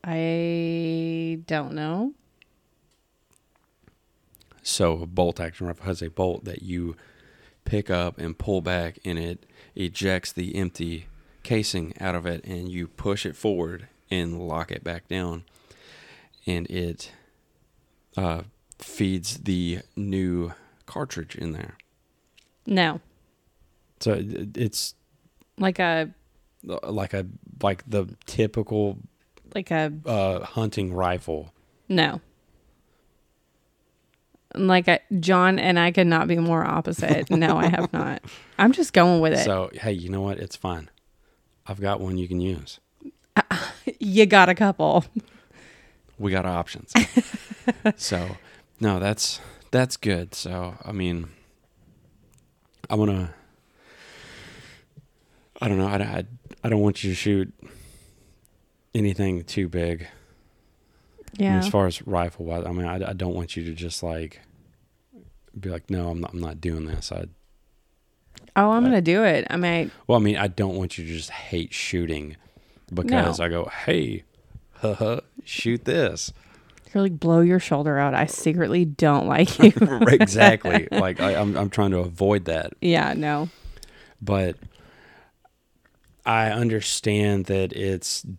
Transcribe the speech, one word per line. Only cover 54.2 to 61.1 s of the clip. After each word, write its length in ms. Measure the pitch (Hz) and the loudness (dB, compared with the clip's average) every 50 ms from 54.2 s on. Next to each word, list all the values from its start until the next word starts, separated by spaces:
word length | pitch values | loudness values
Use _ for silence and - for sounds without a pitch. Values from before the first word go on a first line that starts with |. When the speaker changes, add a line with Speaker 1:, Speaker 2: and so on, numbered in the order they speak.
| - - - - - - - - - - - - _ _ _ - _ _ _ _ _ _ _ _ _ _ _ - | -20 -20 -20 -20 -20 -20 -20 -20 -20 -20 -20 -20 _ _ _ -20 _ _ _ _ _ _ _ _ _ _ _ -6
Speaker 2:
I 80 | - 117 | -2 0
don't 100 | 101 95 | 0 2
know. 80 | 95 | 0
I, 80 | 101 101 98 | 0 0 -2
I, 260 | 101 107 101 85 90 107 123 123 _ - - _ - | -2 -2 -4 -6 -8 -8 -14 -20 _ -20 -20 _ -2
I 40 | 117 | 0
don't 120 | 113 107 | 2 4
want 240 | 104 104 95 - - | 4 2 2 0 -4
you 60 | 98 | -4
to 40 | 92 | -4
shoot 380 | - - 104 101 98 95 95 - _ - - - - - - - - - - _ _ _ _ _ _ _ _ _ _ _ _ _ _ _ _ _ | -2 0 2 2 2 0 -2 -6 _ -20 -20 -20 -20 -20 -20 -20 -20 -20 -20 _ _ _ _ _ _ _ _ _ _ _ _ _ _ _ _ _
anything 480 | 117 104 101 95 - 101 95 92 87 85 | 0 0 0 0 0 -2 -2 -2 -4 -6
too 240 | - - 104 95 87 | -6 -4 -4 -4 -2
big. 400 | 82 90 85 85 85 82 82 - - - _ _ _ _ _ _ _ _ _ _ _ _ _ _ _ _ _ _ | -2 -2 -2 -2 -4 -6 -8 -16 -20 -20 _ _ _ _ _ _ _ _ _ _ _ _ _ _ _ _ _ _